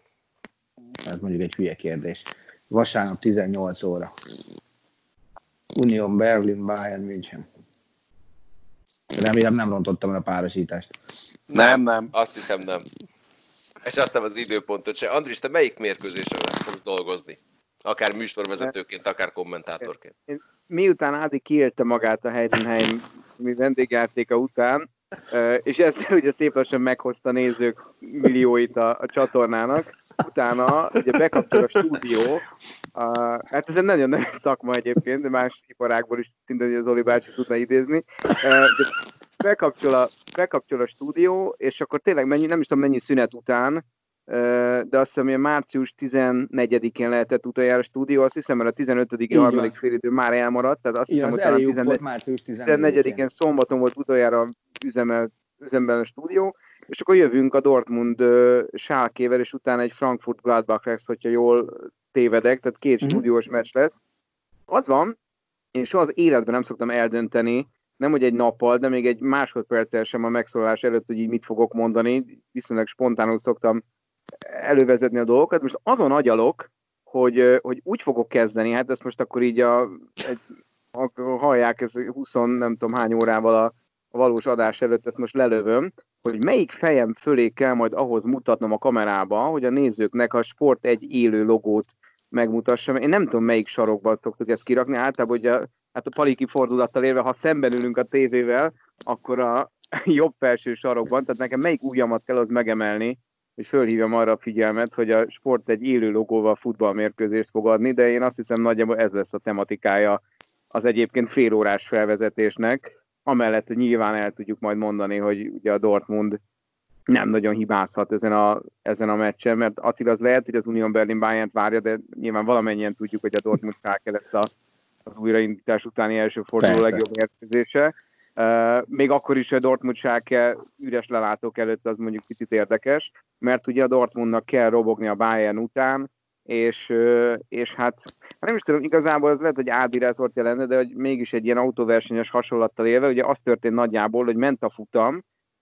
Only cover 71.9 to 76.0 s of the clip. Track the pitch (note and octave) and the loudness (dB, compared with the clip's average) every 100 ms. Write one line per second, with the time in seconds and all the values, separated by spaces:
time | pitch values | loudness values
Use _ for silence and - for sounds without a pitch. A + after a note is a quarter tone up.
71.9 | A2+ A#2 C3 B2 - _ B2 - A2+ A2 | 0 0 -2 -4 -14 _ -14 -6 -4 -4
72.9 | - B2+ A2 A2+ A2+ - A#2 A#2 A2+ - | -2 -2 0 0 0 -2 -2 0 -2 -4
73.9 | _ _ _ - - - - - C#3+ B2+ | _ _ _ -20 -20 -16 -10 0 4 6
74.9 | A#2+ B2+ A#2+ A#2 B2 E3 E3 C3+ - G#3 | 4 2 0 2 4 4 0 -2 -6 -2
75.9 | B3+ | 0